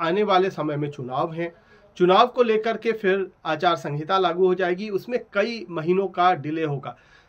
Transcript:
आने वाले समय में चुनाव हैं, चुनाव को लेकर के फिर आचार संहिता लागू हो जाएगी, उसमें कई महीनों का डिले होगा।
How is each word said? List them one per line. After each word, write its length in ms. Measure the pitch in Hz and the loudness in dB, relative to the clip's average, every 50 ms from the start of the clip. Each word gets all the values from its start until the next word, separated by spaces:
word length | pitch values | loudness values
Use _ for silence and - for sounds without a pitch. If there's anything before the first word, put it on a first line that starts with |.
आने 220 | 165 160 175 202 214 | -4 -2 0 0 2
वाले 280 | 202 190 180 190 190 | 2 4 4 2 2
समय 260 | - - 151 156 151 | -2 -4 -4 -4 -2
में 140 | 143 147 143 | -4 -4 -6
चुनाव 420 | 143 - 127 120 127 139 165 170 160 | -6 -8 -10 -6 -4 -4 -4 -4 -4
हैं, 200 | 165 170 170 - - _ _ - - _ _ _ | -6 -6 -8 -8 -12 _ _ -20 -20 _ _ _
चुनाव 300 | - 180 175 185 208 240 | 2 4 6 6 6 6
को 160 | 240 - 262 247 | 4 4 0 2
लेकर 340 | 226 220 214 220 226 226 | 2 2 0 0 -2 -4
के 160 | 220 - 233 220 | -2 -2 -4 -4
फिर 380 | 220 - 190 190 196 185 190 _ _ - | -2 0 0 0 0 -2 -6 _ _ -6
आचार 300 | 165 156 151 185 175 170 | -4 -4 0 2 0 0
संहिता 420 | 160 - 160 143 147 156 156 190 190 | 0 -4 -6 -6 -6 -4 -2 0 2
लागू 280 | 190 170 165 175 190 | 2 0 2 2 2
हो 80 | 185 185 | 2 2
जाएगी, 340 | 185 190 175 180 180 214 220 | 2 0 -2 -2 -2 -4 -6
उसमें 320 | 196 185 - - 247 240 233 _ - | -6 -6 -6 -4 -6 -6 -6 _ -2
कई 340 | 202 208 233 233 226 185 175 | -2 -2 -2 -2 -8 -10 -8
महीनों 380 | 170 165 151 165 180 190 196 185 | -8 -6 0 0 2 2 0 -2
का 260 | 185 180 175 180 180 | 0 2 2 4 2
डिले 300 | 147 135 151 156 165 160 | 2 -2 -6 -4 -4 -4
होगा। 320 | 151 143 139 139 127 - _ _ _ _ - _ | -4 -4 -6 -8 -10 -14 _ _ _ _ -20 _